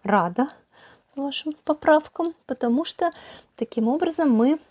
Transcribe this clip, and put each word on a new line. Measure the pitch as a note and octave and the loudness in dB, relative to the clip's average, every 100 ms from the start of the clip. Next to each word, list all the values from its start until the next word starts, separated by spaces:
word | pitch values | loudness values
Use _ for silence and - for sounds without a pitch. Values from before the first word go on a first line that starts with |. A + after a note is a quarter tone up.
рада | G3+ G#3 F3 F3+ C4+ - _ _ - - _ C#4 | 2 0 0 -2 -4 -6 _ _ -20 -20 _ -10
вашим | C#4 - D#4 D4+ - | -8 -6 -10 -8 -4
поправкам, | D4+ - D4+ D#4 - E4+ - - | 0 4 2 2 -8 -8 -8 -12
потому | B3+ A#3+ A#3+ E4+ | -4 0 0 -2
что | - F4 - - - _ - | -2 -4 -4 -20 -20 _ -10
таким | A3+ - A3 | -6 -2 0
образом | D4 F4 D#4+ D4+ | 0 -2 0 2
мы | A3 B3 D#4 _ | 4 4 0 _